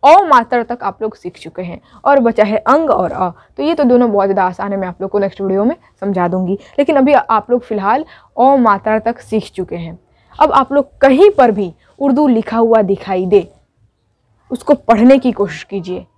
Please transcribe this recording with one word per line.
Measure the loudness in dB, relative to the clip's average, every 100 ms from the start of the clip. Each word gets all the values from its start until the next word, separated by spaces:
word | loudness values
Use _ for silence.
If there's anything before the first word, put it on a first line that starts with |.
औ | 6 6 6
मात्रा | 2 2 -4
तक | -4 -8
आप | -8 -6
लोग | -10 -10
सीख | -18 -16
चुके | -18 -14
हैं, | -14 -14 _ -8
और | 0 2
बचा | 2 0
है | -2 -2
अंग | 0 0 0
और | -2 -4
अ। | -4 -8 -8 _ -8
तो |
ये | -4
तो | -2
दोनों | 2 2 2
बहुत | 0 0
ज़्यादा | 0
आसान | -2 -4 -8
है, | -6
मैं | -8
आप | -8
लोग | -6
को | -4
next | -4 -6
video | -4 -2
में | -2 -4 _ _
समझा | -6 -2 -2
दूंगी। | -2 -4 -6 -8 -4
लेकिन | 0 2
अभी | 2
आप | 2 2 -4 0
लोग | -4
फिलहाल | -2 -6 -2 -2 -4 -18 _ 0
अ | 2 4
मात्रा | 2 0 0 -2
तक | -4 -8
सीख | -6 -6 -6
चुके | -12 -10 -10
हैं। | -12 -16 _ _ _ -2
अब | 0
आप | 2 0
लोग | -2 -4 _
कहीं | 2 6 4
पर | 6 2
भी | 2 -6 -8 _ _
उर्दू | -2 0 2
लिखा | 0 -2 -2
हुआ | 2 2
दिखाई | 2 -4 -4 -6 2
दे, | 0 0 _ _ _ _ _ _ _ _ _ _
उसको | -12 0 0
पढ़ने | 2 2 4 4
की | 2
कोशिश | -4 -6 -6
कीजिए। | -12 -12 -10 -12 -14